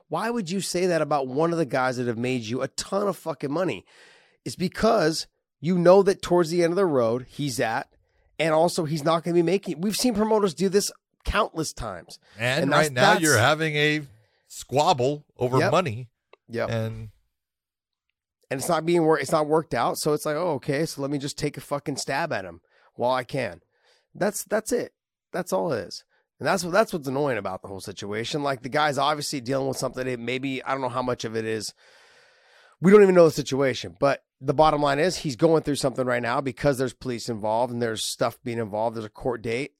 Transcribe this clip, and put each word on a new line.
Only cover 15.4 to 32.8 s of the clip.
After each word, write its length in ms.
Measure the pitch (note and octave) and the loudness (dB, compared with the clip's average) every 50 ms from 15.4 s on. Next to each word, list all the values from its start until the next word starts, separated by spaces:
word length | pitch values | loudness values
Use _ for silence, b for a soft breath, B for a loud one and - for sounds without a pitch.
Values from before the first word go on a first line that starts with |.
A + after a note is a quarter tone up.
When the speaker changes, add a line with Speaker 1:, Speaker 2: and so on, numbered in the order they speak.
| A#2+ B2 B2 D3 | -2 2 2 2
Speaker 1:
Yep. 120 | D#3+ G3 - | 2 4 2
Speaker 2:
money. 340 | F3 F#3+ C#3 G#2 A2 B2+ - _ _ _ _ - _ _ _ | 2 2 0 -6 -8 -12 -14 _ _ _ _ -20 _ _ _
Speaker 1:
Yep. 220 | A#2 A2+ A2+ - | -6 -4 -4 -2
Speaker 2:
And 400 | A2+ A2+ A2 A2 A2 A2 A2 G#2+ - _ _ _ _ _ _ _ _ _ _ _ _ _ _ _ _ _ _ _ _ _ _ _ _ _ _ _ | -2 -4 -4 -6 -8 -10 -14 -16 -18 _ _ _ _ _ _ _ _ _ _ _ _ _ _ _ _ _ _ _ _ _ _ _ _ _ _ _
Speaker 1:
And 100 | B2+ C3+ | -6 -6
it's 100 | B2+ - | -2 -2
not 160 | E3+ D#3 D#3+ | -2 0 2
being 180 | E3+ F3 F3 D#3+ | 2 2 4 4
wor-, 160 | D#3 D#3+ C#3+ | 4 4 2
it's 120 | C#3+ - | 2 0
not 160 | E3+ D#3 D#3 C#3+ | 0 0 2 2
worked 260 | D#3 D#3+ D#3 - - | 2 0 0 0 0
out. 240 | A#2 B2 E3+ E3 - | 0 0 0 -2 -2
So 160 | - D#3 D3+ | 0 0 0
it's 120 | D3 - | 0 -2
like, 100 | D#3 D3+ | -4 -4
"Oh, 160 | D3+ F3+ F3+ D3+ | -2 -2 -2 -4
okay. 320 | B2+ - - C#3 C#3+ E3 | -4 -4 -2 -2 -2 -2
So 160 | - - C#3 | -4 -4 -6
let 100 | C#3 C#3 | -6 -4
me 60 | D3+ C#3 | -4 -4
just 200 | C3+ C#3+ - - | -4 -6 -6 -4
take 200 | D#3 D3 - D3 | -6 -6 -6 -8
a 40 | |
fucking 360 | - - C#3+ C#3+ - - C#3 - | -8 -6 -8 -6 -4 -6 -6 -6
stab 360 | - - C3+ C#3 E3+ D#3+ C3 | -6 -4 -2 -2 -2 -2 -4
at 120 | G#2 F#2+ | -6 -6
him 160 | F2 E2+ E2 _ b b b b b b | -8 -14 -16 _ b b b b b b
while 160 | - A#2 B2 B2+ | -4 0 0 0
I 100 | B2+ B2 | 0 -2
can." 380 | - - C#3 A#2+ G2+ F2 - _ _ _ _ _ _ _ _ _ _ _ | -4 -6 -4 -4 -6 -8 -12 _ _ _ _ _ _ _ _ _ _ _
That's, 280 | D3+ F3 G#3 G3+ - - | -4 -4 -2 -2 -4 -6
that's 260 | - G#3 A3 - - | -4 -4 -4 -2 -2
it. 220 | B3+ A#3+ - - - _ _ _ _ _ _ _ | -4 -4 -4 -6 -12 _ _ _ _ _ _ _
That's 220 | - E3+ F3 - A3 | -8 -8 -6 -2 -2
all 180 | F#3+ F#3 E3+ C3+ | -2 -2 -2 -2
it 120 | G#2+ F2 - | -4 -4 -8
is. 160 | - - - _ _ _ _ _ _ _ | -12 -16 -18 _ _ _ _ _ _ _
And 80 | B2 C#3+ | -2 -2
that's 160 | F3+ F#3+ F3 | 0 0 -2
what, 80 | F3 | 0
that's 220 | E3+ G3+ A3+ - - | 2 2 2 2 -2
what's 140 | E3+ C3 C#3 | -6 -4 -4
annoying 300 | C3 C3+ D3+ C#3 B2 G#2 | -2 -2 0 0 -2 -2
about 240 | G2 G2 F#2 - | -4 -6 -8 -8
the 60 | - G2 | -10 -12
whole 140 | G2 F#2+ | -14 -12
situation. 600 | - G#2+ F#2 - G#2 G2+ G#2 A2 A#2 - - D3+ | -12 -12 -12 -12 -10 -8 -6 -6 -4 -4 -4 -4
Like, 220 | C#3+ C#3 C3+ A#2 - | -2 -2 -4 -4 -6
the 60 | B2+ | -4
guy's 280 | A#2 D3 D3+ D3+ C3+ C3+ | 0 0 0 2 2 0
obviously 440 | C#3 D3 D#3 D3 C#3 - - C#3+ | 0 0 0 -2 -4 -6 -8 -6
dealing 260 | A#2 A#2 C3+ C3+ C3+ C3+ | -4 -4 -2 -2 -2 -2
with 100 | B2+ - | -4 -4
something 280 | C#3 B2 A2+ B2+ B2+ | -6 -6 -6 -6 -6
that 140 | C3 B2 A#2 | -6 -6 -6
maybe, 440 | A#2 A#2+ B2+ C3 C3 C#3 C3 B2+ - | -4 -6 -4 -4 -4 -4 -6 -6 -4
I 80 | - | -6
don't 100 | C3+ C#3 | -4 -4
know 80 | C3 B2 | -4 -4
how 140 | A#2+ C3 B2+ | -4 -4 -2
much 220 | B2+ A#2+ - - | -2 -4 -4 -6
of 100 | A2+ A2 | -6 -4
it 100 | A2+ A2 | -4 -4
is. 280 | A2 A2 A2 G2 - - b b b b b b b b b b b b b b b b b b b b b | -2 -4 -4 -6 -8 -12 b b b b b b b b b b b b b b b b b b b b b